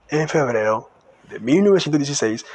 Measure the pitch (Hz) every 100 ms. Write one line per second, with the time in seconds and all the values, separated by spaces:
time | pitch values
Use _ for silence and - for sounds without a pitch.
0 | _ 151 156 160 131 113 107 110 - _
1 | _ _ - - 113 165 202 185 151 151
2 | 143 143 113 113 -